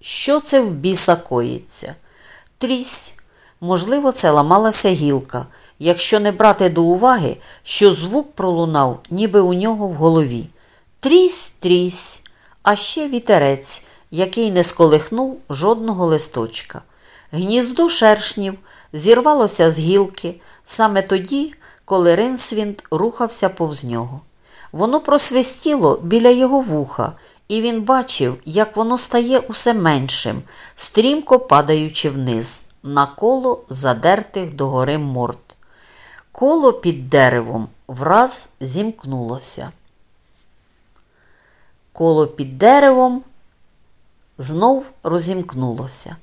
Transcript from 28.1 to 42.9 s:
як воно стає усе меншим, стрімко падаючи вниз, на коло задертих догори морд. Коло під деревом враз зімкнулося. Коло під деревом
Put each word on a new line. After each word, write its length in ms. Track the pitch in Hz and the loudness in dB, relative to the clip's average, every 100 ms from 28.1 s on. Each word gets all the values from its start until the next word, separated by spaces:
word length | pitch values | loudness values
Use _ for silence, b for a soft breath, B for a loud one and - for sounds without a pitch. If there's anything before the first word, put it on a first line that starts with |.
| - 127 - - | -2 -4 -4 -4
як 300 | 180 214 214 | -2 -2 -2
воно 220 | 226 247 | -2 0
стає 420 | - 240 240 262 | 2 0 0 -2
усе 340 | - 214 247 | -2 -2 0
меншим, 680 | 226 165 139 135 - 117 - B B B - | 2 2 0 -2 -4 -6 -8 B B B -4
стрімко 640 | - - 247 294 294 254 | 0 2 0 0 2 2
падаючи 680 | - 143 147 156 156 151 151 | 4 2 2 0 -2 -4 -4
вниз, 560 | 135 127 113 117 - - _ | -4 -4 -2 0 -2 -6 _
на 220 | 139 143 139 | -4 -2 -2
коло 560 | - 220 262 254 - - | -2 -2 0 -2 -6 -6
задертих 840 | 131 135 117 170 202 214 196 170 | -4 -2 0 2 0 -2 -10 -8
догори 440 | 139 139 131 123 151 | -6 -4 -2 -2 -4
морд. 400 | 143 127 120 117 _ _ b b b b b b b | -4 -6 -6 -8 _ _ b b b b b b b
Коло 420 | - 269 320 269 | -2 0 2 2
під 360 | - 175 143 127 | 2 -2 -4 0
деревом 580 | 147 127 123 113 113 107 - - | 4 4 2 -4 -8 -8 -14 -18
враз 640 | 127 156 208 254 - - - | -6 0 2 4 0 -2 -8
зімкнулося. 1120 | 131 151 220 220 135 131 117 127 - - 131 - _ _ _ _ _ _ _ _ _ _ _ _ _ _ _ _ _ _ _ _ _ | -6 -4 -6 -8 -10 -8 -8 -6 -4 -4 -8 -18 _ _ _ _ _ _ _ _ _ _ _ _ _ _ _ _ _ _ _ _ _
Коло 360 | - 165 156 147 | -2 0 2 0
під 300 | - 135 131 | -6 -14 2
деревом 640 | 214 285 277 | 4 6 6